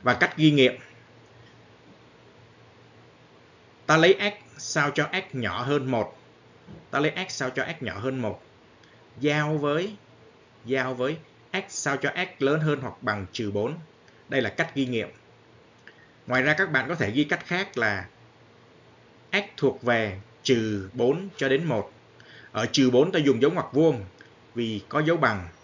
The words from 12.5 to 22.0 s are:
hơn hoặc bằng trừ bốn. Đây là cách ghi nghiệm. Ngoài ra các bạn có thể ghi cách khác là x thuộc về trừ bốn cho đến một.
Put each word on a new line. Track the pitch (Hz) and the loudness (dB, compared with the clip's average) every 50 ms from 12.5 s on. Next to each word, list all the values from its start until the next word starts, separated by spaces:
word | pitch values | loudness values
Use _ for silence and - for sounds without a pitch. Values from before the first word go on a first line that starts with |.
| 147 160 | 2 2
hơn | 151 156 147 135 | 2 0 0 0
hoặc | 127 113 - - - | -4 -10 -10 -6 -4
bằng | 117 104 104 95 87 - | -4 -4 -4 -6 -8 -8
trừ | - 113 104 | -6 -6 -2
bốn. | 98 104 107 123 156 175 160 - - - - - - - - - | -2 -2 -2 -2 -4 -8 -14 -20 -20 -20 -20 -20 -20 -20 -12 -4
Đây | - 135 120 | -2 0 0
là | 104 | 0
cách | - - 165 160 - | -2 -2 -4 -2 0
ghi | 139 135 | -2 -2
nghiệm. | 123 127 113 107 - - - _ - - _ _ - - - _ - _ _ _ - - - - _ _ _ _ | 0 -2 -4 -4 -6 -10 -20 _ -20 -20 _ _ -20 -20 -20 _ -20 _ _ _ -20 -20 -20 -20 _ _ _ _
Ngoài | - 123 127 127 | -2 0 2 2
ra | 143 151 | 2 2
các | 151 190 180 | 2 0 0
bạn | 151 131 120 131 | 0 -2 0 0
có | 175 | -2
thể | 160 131 101 | -2 -2 0
ghi | 110 135 151 | 0 0 0
cách | 151 180 165 - | 0 -2 -6 -4
khác | - 175 180 196 196 - 123 | -4 -4 -4 -4 -4 -4 -2
là | 113 107 101 95 92 95 - - - - _ - - - - - - - - - - - - - - - - - - - - | 0 0 0 -2 -6 -12 -18 -20 -20 -20 _ -20 -20 -20 -20 -20 -20 -20 -20 -20 -20 -20 -20 -20 -20 -20 -20 -20 -14 -4 -4
x | 196 202 - - | -4 -4 -4 -6
thuộc | - 147 135 - - - | 0 0 0 0 0 0
về | 120 120 113 110 104 95 98 101 - - - - | 0 2 2 0 -2 -4 -8 -14 -18 -20 -8 2
trừ | - 131 117 110 110 107 101 95 92 - | 2 2 4 4 0 -2 -4 -6 -8 -2
bốn | - 117 123 143 170 190 196 165 | 0 2 2 2 0 -2 -10 -6
cho | - 143 135 | -4 0 2
đến | 135 139 170 | 2 2 0
một. | 160 127 107 101 - - - | 0 -2 -2 -4 -6 -14 -20